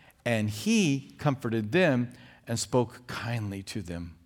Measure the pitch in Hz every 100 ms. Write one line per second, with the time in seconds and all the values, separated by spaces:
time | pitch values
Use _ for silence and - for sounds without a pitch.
0 | - _ 120 113 107 104 208 226 170 139
1 | - - 147 127 117 113 107 160 175 123
2 | 120 - - - - 117 - 127 120 -
3 | - - 107 120 101 98 98 107 87 85
4 | 85 85